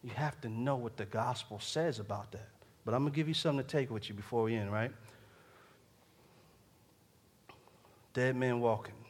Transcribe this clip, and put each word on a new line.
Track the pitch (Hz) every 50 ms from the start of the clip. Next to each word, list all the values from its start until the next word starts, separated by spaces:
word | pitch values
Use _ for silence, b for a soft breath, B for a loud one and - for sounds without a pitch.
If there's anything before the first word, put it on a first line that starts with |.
You | - 123
have | 107 113 151 147 139 -
to | - 117
know | 110 110 123 139 139
what | 127 120 113 -
the | - 104
gospel | 98 - 110 113 123 123 - - - 107 104
says | - - - 156 165 170 127 110
about | 101 104 101 101 101 - -
that. | - - - - - B B B B B
But | - 113
I'm | 123 143
gonna | 147 139
give | 156 156
you | 156 160
something | - - 165 143 139 131
to | 135
take | - 147 131 123
with | 117 107 -
you | - 104
before | 101 107 - 123 117 113
we | 110 117
end, | 110 101 98
right? | 104 107 113 131 - - B B B B B B B B B B B B B B B B B - - - - _ - - - - - - - - - - - - - - - - - _ - _ _ - _ - _ - - - - - - - - - - - - - - - -
Dead | 131 127 131 131
man | 127 127 127 123 120
walking. | 120 117 110 107 - - - - - -